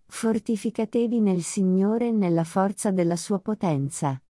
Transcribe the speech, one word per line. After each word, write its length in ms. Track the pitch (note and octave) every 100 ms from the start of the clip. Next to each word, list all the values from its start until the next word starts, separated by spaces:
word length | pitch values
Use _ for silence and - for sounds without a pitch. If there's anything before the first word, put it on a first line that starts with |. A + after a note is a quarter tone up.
| _
fortificatevi 1120 | - A3+ A3+ - A3+ A#3 G#3+ A3 A#3+ A#3 A#3
nel 220 | G#3 F3+
Signore 680 | D#3+ - F#3 F#3 G3 A3+ A#3+
e 40 |
nella 320 | A3 F#3 E3
forza 460 | E3 G3 F#3+ G#3 A3
della 260 | F#3 E3+ E3+
sua 240 | - G3
potenza. 840 | - G#3+ F#3 C#3+ C#3 - D3+ C3 -